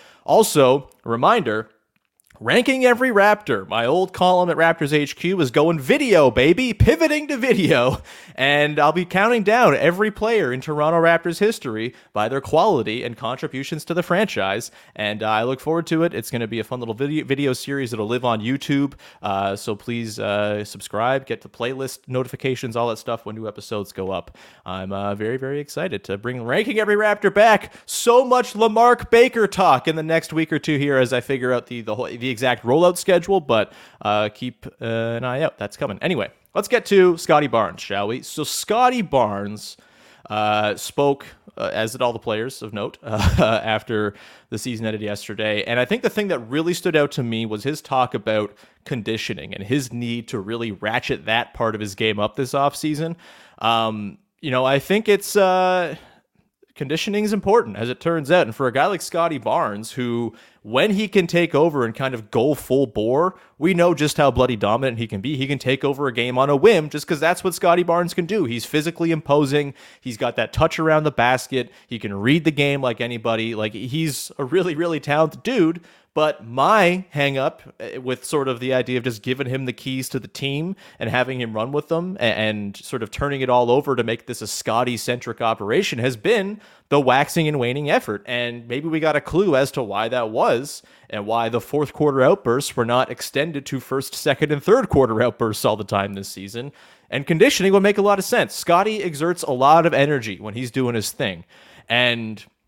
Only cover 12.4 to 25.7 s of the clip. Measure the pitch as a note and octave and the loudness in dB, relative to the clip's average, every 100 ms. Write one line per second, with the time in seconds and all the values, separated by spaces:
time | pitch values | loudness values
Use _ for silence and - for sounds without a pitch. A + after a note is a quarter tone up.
12.4 | - D3+ G#3+ D#3 G#2+ A2+ A#2+ A#2 A2+ B2+ | 0 2 2 2 -2 -4 -8 -8 -8 -8
13.4 | D#3 B2+ C#3 D#3 - E3+ - F3 G#3+ - | -8 -8 -8 -8 -6 -4 0 0 0 0
14.4 | F#2+ G2+ - - - - G#2 G#2+ G#2+ A2 | -2 -2 -6 -16 -18 -6 -4 -4 0 0
15.4 | A#2+ C3 - E3 D#3+ D#3+ E3 C3+ - B2 | 0 -2 -2 -4 0 0 0 -2 -6 -6
16.4 | A2+ A#2 G#2+ B2+ A#2 A2 C#3+ D#3 B2+ C3+ | -4 -6 -6 -6 -8 -6 -4 -4 -4 -2
17.4 | C#3+ B2+ - C#3 C3 A2+ G#2 B2 B2 A2 | -2 -2 -4 -6 -6 -4 -4 -2 0 -2
18.4 | G#2+ C3+ - C#3+ C#3 - - - - G2 | -2 -4 -2 -2 -2 -6 -20 -10 -6 -2
19.4 | G2 G2+ - G#2 - A#2 A2+ G#2+ G#2+ G2+ | -2 -4 -6 -8 -6 -8 -6 -6 -4 -2
20.4 | G#2 G#2 G#2 G#2 - G2+ A#2 C3+ C3+ A2+ | -2 -4 -8 -14 -10 -4 0 -2 -4 -10
21.4 | - - A#2+ C3 C3+ - - B2+ B2 - | -10 -8 -6 -6 -8 -10 -8 -6 -6 -4
22.4 | C3+ B2 B2+ A2+ A#2+ A2 - A#2 - A2 | -4 -4 -4 -2 -2 -4 -6 -8 -8 -12
23.4 | A2 G#2 - G#2+ G2 - F#2+ F#2 - - | -10 -12 -8 -8 -6 -8 -6 -6 -8 -16
24.4 | - - - F#2 F#2+ G2 G2+ G2+ G#2+ C3 | -20 -20 -12 -10 -8 -6 -6 -4 -4 -4
25.4 | C3 C#3+ C#3+ | -6 -8 -8